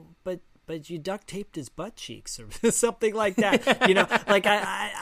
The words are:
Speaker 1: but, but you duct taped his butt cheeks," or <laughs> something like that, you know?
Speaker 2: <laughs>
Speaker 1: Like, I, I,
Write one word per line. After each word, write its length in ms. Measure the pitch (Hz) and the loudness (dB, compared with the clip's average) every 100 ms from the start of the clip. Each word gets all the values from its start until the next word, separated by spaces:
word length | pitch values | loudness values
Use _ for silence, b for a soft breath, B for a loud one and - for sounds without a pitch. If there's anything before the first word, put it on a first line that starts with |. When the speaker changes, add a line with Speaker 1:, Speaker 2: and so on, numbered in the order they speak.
| 160 _ | -20 _
Speaker 1:
but, 160 | 185 180 - _ - | -10 -10 -12 _ -12
but 240 | 165 147 | -12 -10
you 80 | 170 | -10
duct 280 | 190 202 - | -8 -8 -10
taped 280 | 196 - 160 | -12 -10 -12
his 140 | 123 | -12
butt 260 | - 202 - | -12 -14 -14
cheeks," 440 | - 104 - - | -16 -14 -14 -14
or 80 | 110 - | -14 -2
<laughs> 120 | 226 | 0
something 420 | - 233 - 220 | 2 0 0 -2
like 220 | 214 208 190 | 0 0 2
that, 500 | 233 277 269 - 247 | 4 4 4 4 4
you 60 | |
know? 140 | 190 180 233 | 4 2 0
Speaker 2:
<laughs> 100 | - | 2
Speaker 1:
Like, 180 | 202 202 | 2 4
I, 120 | 208 | 2
I, 340 | 185 190 208 - | 0 -4 -6 -2